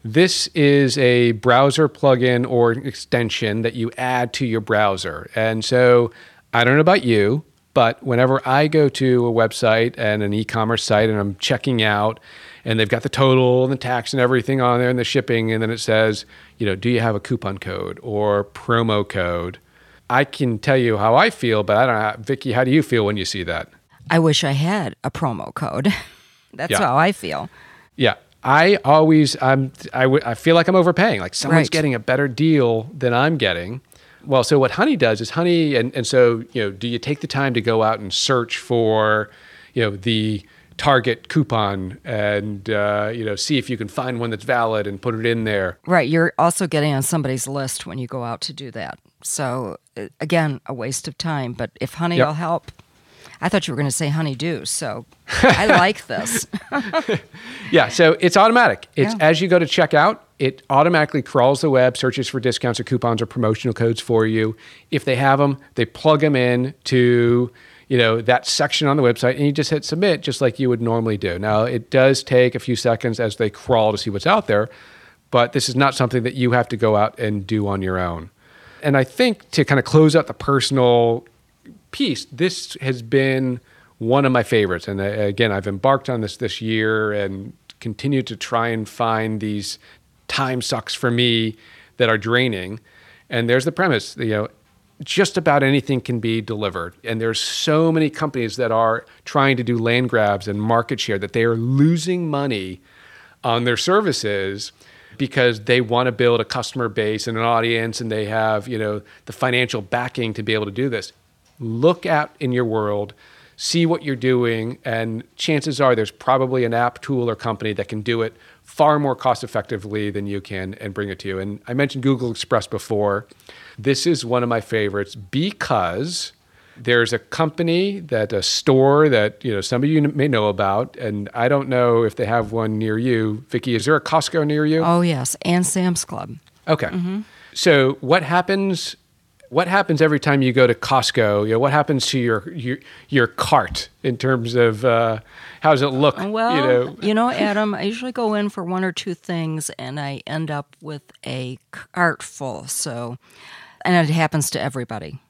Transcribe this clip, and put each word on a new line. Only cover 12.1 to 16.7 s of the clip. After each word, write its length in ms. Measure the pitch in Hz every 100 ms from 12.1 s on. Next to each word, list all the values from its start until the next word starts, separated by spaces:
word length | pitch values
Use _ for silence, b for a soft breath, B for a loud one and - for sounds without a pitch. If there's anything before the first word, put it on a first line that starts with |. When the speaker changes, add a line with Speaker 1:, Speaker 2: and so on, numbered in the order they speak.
| 113 B B B B
Speaker 1:
and 160 | 117 110
they've 120 | 107
got 120 | 117
the 60 | 131
total 560 | - 135 131 127 127
and 80 | 131
the 60 | 131
tax 340 | 123 123 -
and 80 | 135
everything 400 | 123 127 117 135
on 200 | 123 123
there 100 | 123
and 80 | 127
the 60 |
shipping, 460 | 110 139 - 117 113
and 120 | 110
then 80 | 110
it 80 | 113
says, 480 | - 110 110 104 - B B B
you 80 |
know, 100 | 104